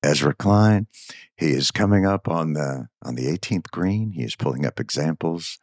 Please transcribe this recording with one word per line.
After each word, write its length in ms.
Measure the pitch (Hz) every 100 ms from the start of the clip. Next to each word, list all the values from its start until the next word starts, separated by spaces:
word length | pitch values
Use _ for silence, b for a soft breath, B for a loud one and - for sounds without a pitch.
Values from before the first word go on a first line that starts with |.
Ezra 320 | 73 73 73
Klein, 520 | 73 98 104 107 107 110 B B B B _
he 140 | 80
is 200 | 67 69
coming 360 | - 104 101 95
up 220 | 98 -
on 240 | 82 80
the, 360 | 76 71 67 58 _
on 120 | -
the 140 | 62 64
eighteenth 420 | 85 - 95 -
green. 420 | - 92 101 110
He 100 | 87
is 140 | 60 -
pulling 280 | - 64
up 140 | 71 -
examples. 800 | - - 76 78 82 82 80 -